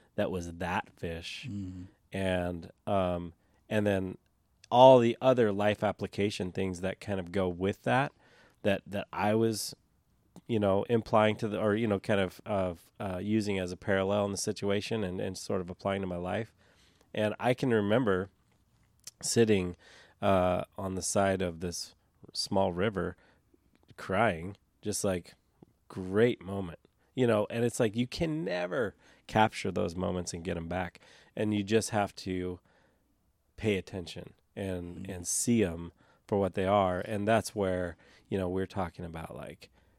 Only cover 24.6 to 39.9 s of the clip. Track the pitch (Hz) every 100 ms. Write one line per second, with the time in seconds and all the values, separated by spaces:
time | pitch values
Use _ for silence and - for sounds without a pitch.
24.6 | _ _ 104 101 87 87 - - _ _
25.6 | - _ - 95 92 101 120 - 92 98
26.6 | 90 76 _ _ _ 127 120 107 104 117
27.6 | 120 - 113 110 123 - 165 156 180 180
28.6 | 180 156 104 - _ _ - 110 110 -
29.6 | 101 92 95 82 92 90 87 87 87 87
30.6 | 82 90 90 - - - _ - 107 107
31.6 | 98 110 - 107 98 - 95 92 90 87
32.6 | _ _ _ _ _ _ _ _ _ -
33.6 | 113 95 - 98 82 - - _ _ 107
34.6 | 98 90 87 87 95 92 85 - - 117
35.6 | 92 82 85 - _ _ - 104 95 98
36.6 | 95 101 95 90 104 104 101 113 - 107
37.6 | 95 90 87 - _ - - 98 90 92
38.6 | 95 101 90 - 87 82 82 60 - -
39.6 | - _ _